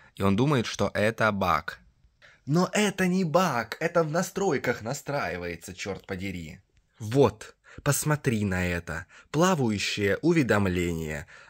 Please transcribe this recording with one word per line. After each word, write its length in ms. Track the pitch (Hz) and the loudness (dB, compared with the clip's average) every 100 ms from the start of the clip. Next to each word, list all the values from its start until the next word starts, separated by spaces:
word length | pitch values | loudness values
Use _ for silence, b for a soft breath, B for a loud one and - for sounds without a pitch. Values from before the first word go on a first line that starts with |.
| b - | b -2
И 60 | |
он 140 | 98 98 | 0 2
думает, 300 | 139 143 107 | 2 2 0
что 240 | - 101 | -2 -2
это 400 | - 104 113 110 | 2 0 2 0
баг. 460 | 101 92 78 - - - _ _ _ b b - | 2 2 0 0 -10 -18 _ _ _ b b -2
Но 220 | 156 180 | 0 2
это 320 | 196 208 - 185 | 0 0 0 0
не 180 | 185 | 2
баг, 540 | 185 147 185 123 110 - | 2 2 2 0 -4 -4
это 220 | 165 170 | -2 0
в 80 | 160 | 0
настройках 720 | 160 185 - 196 135 - 120 | 0 -4 -2 0 0 0 -2
настраивается, 880 | 104 139 - 143 98 87 87 82 - | -6 -8 -6 -4 -4 -4 -8 -8 -12
чёрт 340 | 90 - - - | -10 -8 -8 -8
подери. 540 | 95 98 90 78 - _ _ _ _ | -8 -6 -8 -10 -16 _ _ _ _
Вот, 580 | 107 131 123 - - - B B | -2 4 4 4 -10 -20 B B
посмотри 640 | - 135 147 147 - 113 | -2 0 0 0 0 0
на 220 | 101 90 90 | 0 0 0
это. 400 | 87 85 80 - B B | -2 -6 -10 -12 B B
Плавающее 880 | 147 180 180 120 104 - - 101 95 | 0 2 4 2 0 -2 0 0 2
уведомление. 1080 | 156 165 120 104 98 90 87 82 80 76 - B B | 2 2 4 4 4 2 0 -2 -4 -6 -10 B B